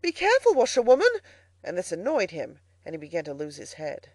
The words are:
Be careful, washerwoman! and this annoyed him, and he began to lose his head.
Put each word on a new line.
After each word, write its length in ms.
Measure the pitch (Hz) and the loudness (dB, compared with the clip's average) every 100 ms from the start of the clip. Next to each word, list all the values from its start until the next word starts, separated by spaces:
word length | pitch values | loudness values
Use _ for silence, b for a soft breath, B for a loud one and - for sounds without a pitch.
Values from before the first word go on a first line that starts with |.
Be 100 | 349 | -4
careful, 440 | - 381 508 494 | 0 2 4 4
washerwoman! 560 | 302 - - 233 262 453 453 b b b _ | 4 2 2 4 6 6 2 b b b _
and 140 | - 175 | -8 -6
this 160 | 180 | -6
annoyed 380 | 165 214 311 185 | -6 -4 -2 -2
him, 300 | 165 123 147 _ _ | -4 -10 -12 _ _
and 120 | - | -14
he 40 | 160 | -12
began 260 | 147 165 | -6 -6
to 100 | 151 | -6
lose 220 | 139 151 147 | -8 -10 -12
his 180 | - | -18
head. 340 | - 156 135 - | -12 -12 -12 -16